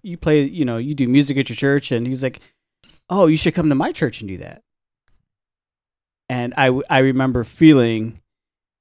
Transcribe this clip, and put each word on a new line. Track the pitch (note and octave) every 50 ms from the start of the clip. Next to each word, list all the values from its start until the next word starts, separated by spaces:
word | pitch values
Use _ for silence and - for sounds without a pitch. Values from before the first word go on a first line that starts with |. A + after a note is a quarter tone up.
| -
you | G3+ F3
play, | - - E3 D3+ D3+ C#3
you | C#3 F3+ F3 C#3+
know, | B2 A#2 A#2
you | A#2+ C#3+ D3+
do | C#3 C3+ A#2+
music | B2 C#3+ C#3+ C#3 C#3 C#3
at | C3 -
your | A#2
church, | - C#3+ C#3 C#3 C#3+ C#3 -
and | B2+ A#2 A#2+
he | B2
was | C3 B2+
like, | C3+ C3 B2+ - - _ _ _ _ _ _ _ _ _ _ _ _ -
"Oh, | F3+ G3+ F#3
you | D#3+ D#3+ D3+
should | - F3 -
come | - D#3 D#3
to | C#3+
my | C3+ E3 C#4+
church | D#4+ - E3+ B2 - -
and | A2+ G2
do | F#2+ E2+
that." | - - - - _ _ _ _ _ _ _ _ _ _ _ _ _ _ _ _ _ _ _ _ _ _ _ _ _ _ _ _ _ _ _ _ _ -
And | B2+ B2 A#2+ A#2+ B2+
I, | D#3 C3+ C3
w-, | B2+ C3 C#3 -
I | D3+ C3+
remember | C3 C3+ B2+ C3 C3 C3 B2 B2 A#2
feeling, | - - - E3+ D#3 D3+ C3+ A#2+ A#2 A2+ A2 A2 A#2 A#2 - _ _ _ _ _ _ _ _ _ _ _ _